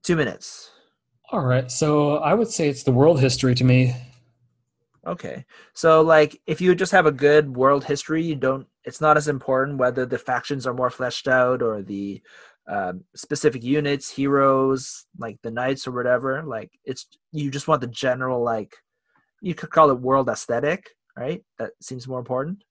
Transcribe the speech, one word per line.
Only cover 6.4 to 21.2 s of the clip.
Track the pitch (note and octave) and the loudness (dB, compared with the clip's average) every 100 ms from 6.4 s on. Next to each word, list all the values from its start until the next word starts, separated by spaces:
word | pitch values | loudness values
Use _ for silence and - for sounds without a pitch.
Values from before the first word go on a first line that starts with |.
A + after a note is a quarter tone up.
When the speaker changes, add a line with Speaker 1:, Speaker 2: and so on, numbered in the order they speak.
| - | -8
Speaker 1:
if | D#3 | 0
you | F3+ | 2
just | F3+ F#3 | 2 4
have | F#3 D#3 | 4 4
a | |
good | C3+ C#3+ D3+ C#3+ B2 | 4 4 4 4 2
world | C3 C#3+ | 2 2
history, | C3+ C#3+ - D#3+ | 0 -6 -2 -4
you | E3 D3 | -2 -2
don't, | C3 C3+ C3 _ | -2 -2 -8 _
it's | - - | -16 -2
not | D#3 D3+ | 2 2
as | D3 | 2
important | C3+ - C3 C#3 C#3 | -4 -2 0 0 0
whether | B2+ B2+ B2+ | 0 0 -4
the | A#2+ | -6
factions | - A#2+ - C#3 B2+ | -4 -6 -4 -6 -4
are | |
more | B2 B2 | -2 -4
fleshed | - B2+ - C#3 | -2 -6 -4 0
out | B2+ B2+ B2+ | 2 2 0
or | A#2+ G#2+ | -2 -4
the, | F#2+ G2+ G2+ F#2+ _ - - _ - | -8 -8 -8 -10 _ -20 -20 _ -8
um, | G2+ F#2 F2+ _ | -6 -6 -8 _
specific | - - C#3+ D3+ A#2+ | -18 -8 0 0 0
units, | A#2+ D3 C#3+ C#3+ - | -2 -2 0 -4 -6
heroes, | - C#3 C#3 C#3 C3+ C3+ C3+ C3 - _ - | -4 0 2 2 2 0 -2 -6 -14 _ -14
like | A#2 G#2+ | -14 -12
the | A#2 | -10
knights | A2+ B2+ C3+ B2+ | -6 -4 -6 -6
or | |
whatever. | B2 B2 B2 C3+ C3+ | -4 -2 0 -2 -6
Like, | D#3+ A2+ - _ | -8 -12 -12 _
it's, | - B2+ - _ _ | -14 -12 -14 _ _
you | D#3 C#3+ | -6 -6
just | C#3 D3+ | -6 -2
want | D3+ | -2
the | C#3+ | -2
general, | A#2 C3 B2+ C3 B2 | -4 -4 -2 -4 -2
like, | A#2 A2+ G2+ _ _ _ _ _ _ _ | -2 -4 -8 _ _ _ _ _ _ _
you | G3 | -10
could | D#3+ - | -8 -2
call | - D3+ | 4 4
it | B2+ | 4
world | B2+ C3+ B2 | 2 2 0
aesthetic, | A2 - A#2+ C3+ F#3 - _ _ | -4 -4 -2 -2 -4 -8 _ _
right? | - | -10